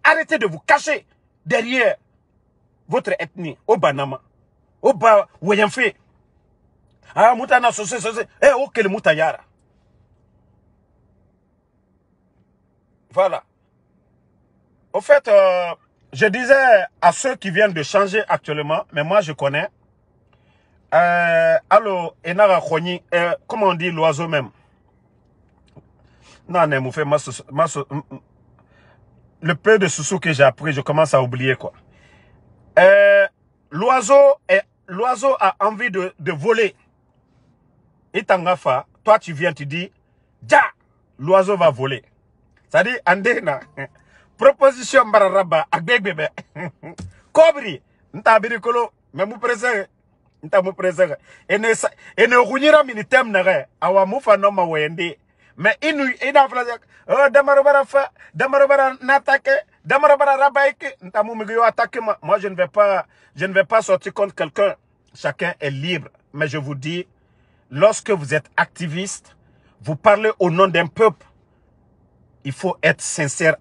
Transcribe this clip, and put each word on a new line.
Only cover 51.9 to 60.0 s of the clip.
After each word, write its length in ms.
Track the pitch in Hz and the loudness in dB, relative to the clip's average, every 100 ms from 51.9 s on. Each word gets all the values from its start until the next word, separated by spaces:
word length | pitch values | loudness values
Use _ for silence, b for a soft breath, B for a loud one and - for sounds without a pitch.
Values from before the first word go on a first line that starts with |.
| - B B | -8 B B
et 100 | 233 | 2
ne 100 | 247 | 4
rounira 460 | 226 262 294 302 | 2 2 4 6
minitem 480 | 269 220 202 262 247 | 4 -4 -2 0 0
nere, 380 | 202 185 160 - - | 0 0 0 -2 -6
awa 240 | 170 196 190 | 0 0 0
moufa 300 | 247 254 202 | 0 2 2
no 140 | 202 | 2
ma 140 | 196 | 0
wende. 520 | 175 156 151 165 170 - _ _ _ - | -2 -2 -4 -6 -10 -10 _ _ _ -6
Mais 200 | 180 311 | -4 -2
inu, 340 | 302 302 269 254 254 | -2 -2 -4 -4 0
ina 220 | 285 269 | 2 2
fla, 160 | 254 240 233 _ b b | 0 -8 -8 _ b b
oh, 200 | 226 277 | 2 4
Damaro 320 | 277 277 277 | 4 4 4
Bara 220 | 277 277 | 4 4
fa, 260 | 269 277 269 _ b | 2 -2 -2 _ b
Damaro 320 | 156 262 277 277 | -6 -2 2 4
Bara 300 | 277 269 262 | 2 0 -2
natake, 480 | 254 277 277 277 - 269 - _ | 0 0 0 -2 0 -2 -4 _
Damaro 320 | 156 269 | -2 2